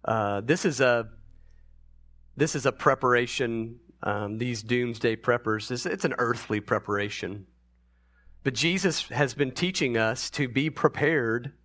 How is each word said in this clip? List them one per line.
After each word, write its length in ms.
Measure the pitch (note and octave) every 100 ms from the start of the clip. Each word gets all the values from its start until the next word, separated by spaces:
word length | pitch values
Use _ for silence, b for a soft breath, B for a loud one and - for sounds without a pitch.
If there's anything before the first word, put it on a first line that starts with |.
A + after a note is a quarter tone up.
| -
Uh, 360 | A2 G2+ G2+
this 220 | A2+ E3+
is 160 | F#3 C3
a, 300 | C3 A#2+ G#2+ - - - - - - - - - - - - -
this 180 | D#3+ D3
is 100 | A#2+
a 60 |
preparation, 1080 | - D3+ C3 B2+ A#2+ A#2+ - B2 A2+ A2+ A#2+ _ _
um, 340 | - G#2 G#2 G#2+
these 260 | B2 A#2
doomsday 540 | A2 B2 B2 A2+ A#2+ A2
preppers, 520 | - A#2+ A2+ G#2+ -
it's, 160 | B2 F3
it's 200 | F#3+ D#3+
an 100 | -
earthly 440 | A#2 A#2+ - G#2+
preparation. 840 | - G#2+ - G2+ G#2 - F#2 G2+ F#2+ _ _ _ _ _ _ _ - -
But 100 | C3+
Jesus 560 | A#2+ D#3+ F#3 F#3 - -
has 240 | A#2+ C#3
been 180 | B2+ C3+
teaching 460 | - F3+ F#3 C#3 A#2
us 320 | A2 B2+ -
to 160 | - C3+
be 220 | A#2 D3+
prepared. 840 | - D3+ - D3 D#3+ A#2 A#2 B2+ -